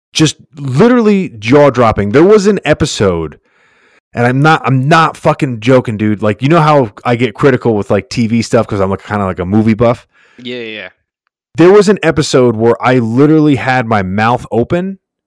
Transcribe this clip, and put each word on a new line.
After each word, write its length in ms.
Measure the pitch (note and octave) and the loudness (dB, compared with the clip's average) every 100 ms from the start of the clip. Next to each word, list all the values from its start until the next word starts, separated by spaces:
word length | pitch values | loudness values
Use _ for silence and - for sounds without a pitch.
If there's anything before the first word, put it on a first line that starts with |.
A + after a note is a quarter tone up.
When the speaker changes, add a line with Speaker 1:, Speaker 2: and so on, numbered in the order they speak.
| _ | _
Speaker 1:
just 260 | D#3 D#3 - _ C#3+ | -2 -2 -2 _ -12
literally 720 | C#3 C3+ A#3 B3 G#3+ G3 F3+ | -4 2 2 4 2 0 -2
jaw-dropping. 800 | A2+ A2 D3 C#3+ B2 A2+ G#2 G2+ | -6 2 4 4 2 0 0 0
There 160 | C3 | 2
was 220 | F#3+ G#3+ G3 | 4 4 2
an 120 | G3 | 0
episode, 720 | D3 D3+ D#3 - G2 E2+ D#2 - _ _ _ _ _ _ _ | -2 -2 -4 -2 -2 -2 -6 -12 _ _ _ _ _ _ _
and 120 | A2+ A#2+ | -4 -2
I'm 140 | C3+ | 0
not, 220 | D#3 D#3 | 0 0
I'm 240 | B2+ C3 C#3 | 0 -2 0
not 260 | E3 D#3 - | 2 0 -2
fucking 440 | D#3+ D3+ C#3 A2+ | -4 -2 -4 -4
joking, 360 | A#2 B2+ A#2+ G#2+ | 2 2 0 -4
dude. 240 | G#2+ G2 | -4 -2
Like, 180 | G#2+ G2+ | -4 -2
you 80 | C3+ | 0
know 120 | E3+ | 2
how 280 | D3+ D3 A2 - | 2 2 0 -4
I 120 | A#2+ A#2+ | -4 -2
get 180 | A#2+ | -2
critical 420 | - C#3+ B2 A#2+ G#2 | 0 0 0 0 -2
with, 140 | - | -2
like, 180 | G2+ - | -2 -4
T 180 | B2 A2 | -4 -2
V 140 | A#2 | -2
stuff 260 | - A#2 G#2+ | 0 -2 -2
'cause 140 | G#2 | -2
I'm, 80 | F#2+ | -4
like, 160 | F#2+ | -4
kinda 220 | - G#2 F#2+ | -6 -6 -4
like 120 | F2+ | -6
a 60 | |
movie 300 | F2+ G#2+ A2 | -2 0 0
buff? 340 | G#2+ A#2 B2+ _ _ _ - | 2 0 -2 _ _ _ -20
Speaker 2:
Yeah, 180 | B2 B2 | -14 -12
yeah, 60 | |
yeah. 260 | A2 G#2+ F#2 _ _ _ _ _ _ - | -12 -14 -16 _ _ _ _ _ _ 2
Speaker 1:
There 120 | F3+ | 4
was 200 | G#3 G3 | 4 4
an 80 | F#3+ | 0
episode 540 | D#3+ D#3 - C3+ B2 A2 | -2 -2 0 2 2 2
where 260 | A#2 A2+ | 0 0
I 160 | A#2+ C3 | 0 0
literally 580 | A2 B2 D3 D#3 D3+ B2 | 0 2 4 4 2 0
had 300 | C3 B2+ A2+ | -2 -2 0
my 160 | G#2+ | -2
mouth 440 | F#2 G2+ A2+ B2 - | -2 -2 -2 -2 -4
open 500 | A2 A#2+ F3 F#3+ F#3+ _ _ | -4 -2 -4 -6 -12 _ _